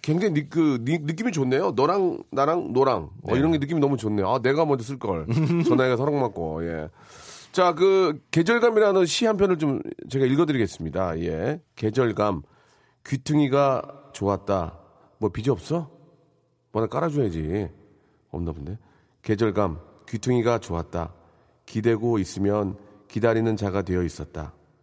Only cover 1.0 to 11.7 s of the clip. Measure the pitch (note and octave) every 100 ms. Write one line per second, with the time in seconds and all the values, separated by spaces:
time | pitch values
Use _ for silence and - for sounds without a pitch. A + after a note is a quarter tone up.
1 | D3 E3 A#3 E3 C3 C3+ F#3+ B2 D3 G3
2 | F#3 A2+ - - C#3+ E3+ - A#2+ C3+ A2
3 | D2+ - - A#2+ D#3 D#3 C#3+ E3 C#3 C3+
4 | A2 G#2 F#2+ B2+ B2 C#3+ D#3+ C3+ A2+ C3+
5 | A2+ E2+ D2+ A2+ D#3 E3+ - D#3 B2+ A#2+
6 | C#3+ D3 A#2+ G2 D#2+ D#2 E2+ E2 D#2 -
7 | - - - - - - F3+ D#3+ F#3+ F#3+
8 | F3+ D3+ - D#3+ E3 A#3 A#3 G#3+ G#3 G3
9 | F3 - A3+ G#3 G3+ E3+ D3+ C3 - -
10 | - C3+ C3 C#3 E3 C3+ G2+ - D#2 D#2
11 | F#2 E2 E2+ D#2+ G#2+ D#3+ -